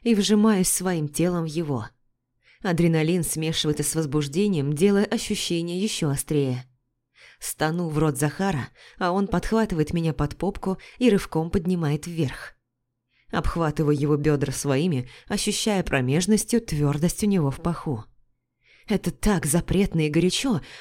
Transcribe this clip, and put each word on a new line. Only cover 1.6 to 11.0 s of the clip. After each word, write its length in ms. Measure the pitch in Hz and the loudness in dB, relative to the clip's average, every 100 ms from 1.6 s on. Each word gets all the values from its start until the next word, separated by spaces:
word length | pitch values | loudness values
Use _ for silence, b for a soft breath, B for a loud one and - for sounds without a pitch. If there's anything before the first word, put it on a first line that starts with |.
| 151 123 98 - _ _ _ _ b b | -4 -4 -6 -16 _ _ _ _ b b
Адреналин 600 | 196 165 170 160 156 180 | -2 2 4 4 2 0
смешивается 600 | 135 160 160 160 156 147 | -2 -2 -2 0 0 0
с 120 | 147 160 | -2 -2
возбуждением, 760 | 151 151 143 160 208 165 139 | 0 -2 0 0 0 0 0
делая 320 | 147 202 202 214 | 2 4 4 2
ощущение 760 | 226 - 208 - 170 170 180 | -2 -4 -4 -2 -4 -2 -4
ещё 280 | 214 - 151 | -4 -2 -2
острее. 560 | 139 - 151 135 127 - _ _ _ _ b b b | -2 0 0 0 -2 -8 _ _ _ _ b b b
Стану 500 | - - 156 170 165 | -12 -2 -2 0 -2
в 80 | 151 | 2
рот 200 | 156 127 | 2 2
Захара, 520 | 147 - 196 147 113 b b b | -2 0 -2 -2 -6 b b b
а 120 | 180 | -2
он 160 | 190 202 | 0 0
подхватывает 640 | 180 - 226 214 165 156 | 0 2 0 2 0 0
меня 200 | 170 160 | 0 -2
под 240 | 151 147 - | -2 -4 -2
попку 400 | 185 - 190 185 B | -6 -4 -4 -6 B
и 100 | B | B